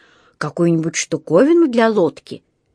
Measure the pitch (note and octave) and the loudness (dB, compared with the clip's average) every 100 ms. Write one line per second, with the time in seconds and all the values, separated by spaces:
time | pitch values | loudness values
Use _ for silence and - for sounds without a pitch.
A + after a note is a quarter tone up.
0 | _ _ _ - D3+ - E3+ E3 D#3+ - | _ _ _ -12 -8 -2 0 0 -2 -6
1 | - D#3 - D#3+ C#4 E4+ D#4+ A#3 A3+ G#3 | -6 -8 0 2 4 4 2 2 0 2
2 | D#3+ C3+ - - _ _ _ | -2 -4 -14 -18 _ _ _